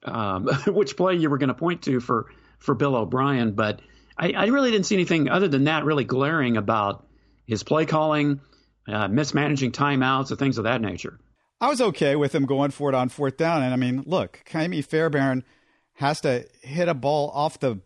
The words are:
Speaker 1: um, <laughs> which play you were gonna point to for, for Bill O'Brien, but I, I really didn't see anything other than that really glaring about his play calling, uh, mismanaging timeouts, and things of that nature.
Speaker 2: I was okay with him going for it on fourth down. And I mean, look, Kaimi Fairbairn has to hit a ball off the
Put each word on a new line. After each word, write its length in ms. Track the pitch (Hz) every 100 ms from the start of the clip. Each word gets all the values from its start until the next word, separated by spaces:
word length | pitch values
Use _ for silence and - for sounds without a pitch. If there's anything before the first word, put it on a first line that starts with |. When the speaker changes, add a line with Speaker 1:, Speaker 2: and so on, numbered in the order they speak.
Speaker 1:
um, 460 | - 117 104 95 101
<laughs> 180 | 143 208
which 300 | 190 202 -
play 180 | 185
you 160 | 180 156
were 80 | 139
gonna 160 | 135
point 280 | 120 165 175
to 180 | - 131
for, 260 | 120 120 - - _ _
for 160 | -
Bill 220 | 143 143 131
O'Brien, 560 | 110 127 135 135 117
but 280 | 104 110 107 - - _ -
I, 140 | 175
I 140 | - 202
really 260 | 277 262
didn't 140 | 220 185
see 100 | 196
anything 320 | 180 165 143
other 180 | 175 190
than 180 | 135
that 200 | 143 160
really 200 | 147 151
glaring 520 | 117 127 135 160 131 113
about 500 | 101 113 101 98 - _ _ _ -
his 160 | 110
play 240 | - 151 156
calling, 540 | 156 156 151 147 143 - _ _ _ -
uh, 180 | 104 101
mismanaging 640 | 110 143 139 147 147 131
timeouts, 600 | - 143 139 131 131 135
and 100 | -
things 180 | 135 120
of 60 |
that 160 | 110 123
nature. 400 | 107 87 - - _ _ _ -
Speaker 2:
I 80 | 247
was 120 | 285
okay 360 | 233 160 147 143
with 180 | 143
him 120 | 160 135
going 260 | 135 143
for 160 | 135 143
it 80 | 131
on 140 | 127
fourth 260 | - 143 131
down. 260 | 160 165
And 100 | 127
I 40 | 127
mean, 260 | 127 131 139
look, 360 | 175 95 -
Kaimi 400 | - 165 165 175
Fairbairn 600 | 139 156 160 143 135 127 - _ _ _ _
has 260 | - 139 156
to 240 | 147 123 - _
hit 260 | - 147 175
a 60 |
ball 360 | 151 135 151 147
off 300 | 139 151 -
the 180 | 135 107